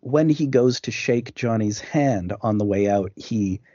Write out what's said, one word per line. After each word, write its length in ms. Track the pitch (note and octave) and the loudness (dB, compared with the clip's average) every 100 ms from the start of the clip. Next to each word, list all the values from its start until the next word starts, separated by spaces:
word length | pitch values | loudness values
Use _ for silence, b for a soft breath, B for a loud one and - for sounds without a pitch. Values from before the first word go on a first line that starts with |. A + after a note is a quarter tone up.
when 280 | - D3 D#3+ | -2 2 2
he 160 | D3 C#3+ | 2 2
goes 320 | C3 B2+ A#2+ | 4 4 2
to 100 | - | -4
shake 420 | - - A#2+ A#2 - | -4 0 0 -2 -4
Johnny's 440 | A#2+ A2+ G#2+ G#2 | -2 0 0 -4
hand 540 | - D#3 C#3 G#2+ F2+ G2+ | -4 0 2 0 -4 -4
on 160 | A#2 G#2+ | -2 0
the 60 | G#2 | 2
way 220 | G2 G2+ | 2 2
out, 240 | G2+ F#2+ - | 0 -2 -8
he 460 | - A2+ G2 F#2 _ | -6 -2 -2 -4 _